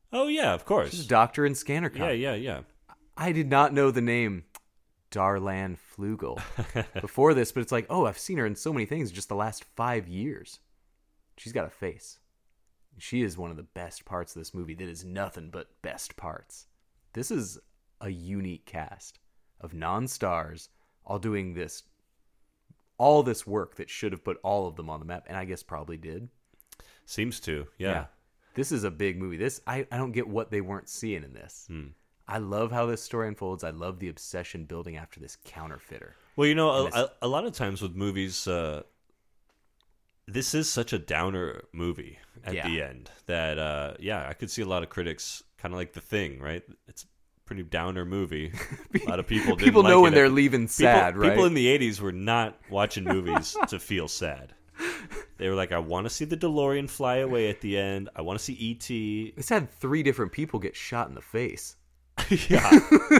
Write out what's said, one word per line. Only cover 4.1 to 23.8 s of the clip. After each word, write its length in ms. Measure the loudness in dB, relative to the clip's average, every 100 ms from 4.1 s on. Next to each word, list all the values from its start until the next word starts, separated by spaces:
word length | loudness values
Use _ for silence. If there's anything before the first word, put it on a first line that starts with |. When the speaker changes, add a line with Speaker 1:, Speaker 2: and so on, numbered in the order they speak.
| 2 2 -2 -8 -20 _ _ _ _ -10
Speaker 2:
Darlan 680 | 0 2 2 0 -2 -4 -8
Flugel 640 | -14 -8 -6 -4 -6 -8 -10 -8 -6 -4 -4
Speaker 1:
<laughs> 60 | -6
Speaker 2:
before 340 | -6 4 6
this, 180 | 6 2
but 80 | -2
it's 100 | -2
like, 140 | -2 -2
oh, 160 | 0 0
I've 120 | 0
seen 200 | -6 -2
her 80 | -2
in 80 | -2
so 160 | -4
many 120 | -2 -2
things 240 | -4 -6
just 180 | -8 -6
the 60 |
last 300 | -4 -4 -6 -14 -4
five 300 | -2 -2 -4
years. 520 | -6 -6 -8 -14 -20 _ _ _ _ _ _ _ -20
She's 160 | -8
got 140 | -6 -6
a 40 |
face. 480 | -6 -10 -10 -16 -20 _ _ _ _ _ _ _ -18
She 240 | -6 -2
is 160 | -2 -4
one 120 | -10
of 60 | -12
the 60 |
best 420 | -14 -12 -12 -14
parts 300 | -10 -8 -8
of 60 | -12
this 120 | -14
movie 200 | -10 -10
that 140 | -10 -12
is 160 | -12
nothing 460 | -12 -8 -8 -8 -14
but 180 | -14 -16 _
best 340 | -12 -10 -12 -12
parts. 500 | -12 -12 -16 -20 -20 _ _ _ _
This 180 | -10 -6
is 280 | -6 -6 -12 _ _ _ -14
a 80 | -10
unique 560 | -10 -8 -6 -6 -8 -12
cast 520 | -12 -12 -14 -20 -20 _ _ _ _
of 120 | -14
non-stars 920 | -8 -4 -2 -4 -4 -2 -2 -4 -10 -18 _ _ _
all 140 | -8 -6
doing 360 | -2 -2 -4
this, 280 | -6 -8 -10 -20 _ _ _ _ _ _ _ _ _ _ 2
all 260 | 6 6
this 240 | 6 0 -2
work 300 | -4 -4
that 120 | -10